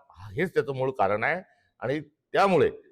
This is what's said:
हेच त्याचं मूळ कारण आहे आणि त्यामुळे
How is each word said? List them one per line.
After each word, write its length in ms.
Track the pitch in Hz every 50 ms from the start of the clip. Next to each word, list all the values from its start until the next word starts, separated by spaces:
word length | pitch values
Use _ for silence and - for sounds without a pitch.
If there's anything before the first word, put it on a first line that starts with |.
| - _ _ - - 104 98
हेच 200 | 127 175 180 -
त्याचं 220 | 151 143 139 139
मूळ 160 | 131 131 135
कारण 320 | 131 - 101 95 104 107 117
आहे 180 | 135 156 180 185 - _ _ _ _ _ _
आणि 200 | 98 117 139 156 147 - _ _ _ _ -
त्यामुळे 380 | 147 190 196 185 151 120 85 - - - _